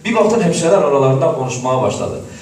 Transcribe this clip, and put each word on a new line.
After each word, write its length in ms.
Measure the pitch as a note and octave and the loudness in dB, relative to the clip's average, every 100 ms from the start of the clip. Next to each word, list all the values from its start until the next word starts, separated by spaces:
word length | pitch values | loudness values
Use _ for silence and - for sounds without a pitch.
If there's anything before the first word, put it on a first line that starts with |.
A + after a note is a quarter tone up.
Bir 100 | G#3+ | -2
baktım 280 | A3+ A3 A3 | 0 2 2
hemşireler 360 | E3+ - E3 - | 0 0 2 2
aralarında 540 | D3 C#3 C3+ C3 C3 | 2 2 2 2 0
konuşmaya 500 | C3 B2+ B2+ B2+ C3 | -2 -4 -6 -2 -2
başladı. 380 | - G#2 - - - - | -2 -4 -6 -8 -12 -18